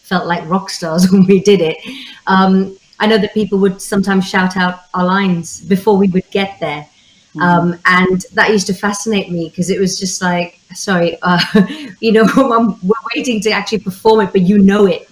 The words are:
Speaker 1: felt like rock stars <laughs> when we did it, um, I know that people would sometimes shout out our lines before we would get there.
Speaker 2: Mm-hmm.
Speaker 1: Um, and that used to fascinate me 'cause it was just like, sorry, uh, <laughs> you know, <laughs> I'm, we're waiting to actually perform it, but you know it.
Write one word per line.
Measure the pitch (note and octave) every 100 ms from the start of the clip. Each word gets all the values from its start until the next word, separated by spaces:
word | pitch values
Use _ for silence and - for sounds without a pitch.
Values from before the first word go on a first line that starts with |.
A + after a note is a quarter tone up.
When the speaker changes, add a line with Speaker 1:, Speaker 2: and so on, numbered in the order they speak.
Speaker 1:
felt | - F3+ E3
like | E3+ D#3+
rock | F#3 F#3+
stars | - E3 E3 F#3
<laughs> |
when | G3 F#3
we | G3
did | G3 G3
it, | D#3+ E3 A#3 C4+ C4 - -
um, | F#3+ F#3+ F#3+ F#3+ - _ -
I | G#3+
know | A3
that | G3+
people | G#3+ G3+ G3
would | G3 F#3+
sometimes | - G3+ G3 F#3+ F#3
shout | G3 F#3 F#3
out | F3+ F3+ _
our | F3
lines | F3+ F#3+ G3 F3 D#3+ -
before | D#3+ F#3+ G3+ G3
we | G3
would | F#3 -
get | G3 G3 -
there. | D#3 D3 D3+ _ _ _ _
Speaker 2:
Mm-hmm. | D3+
Speaker 1:
Um, | F3 F3 F3 E3+
and | F#3 F3+ F#3 F#3 -
that | A3+ G3+
used | A3 F#3
to |
fascinate | F#3 G3+ G#3 A3+ G3+ F3+
me | E3+ D#3+
'cause | - F3+
it | F#3
was | F#3 -
just | F#3+ -
like, | F3+ F3 F3 - _
sorry, | F#3 - F3+ E3+ -
uh, | E3+ F3 -
<laughs> | G#3+ F#3+ D#4 C4+ -
you | A3
know, | G#3+
<laughs> | G#3+ -
I'm, | A#3+ A3+ A3+ F#3 F#3
we're | G#3+ A3+
waiting | A#3+ B3+ A3
to | G#3
actually | G3+ G3 G#3+
perform | - - A3 A3
it, | F#3+
but | G3
you | F3 G#3
know | F#3+ G3+ G3+
it. | E3 -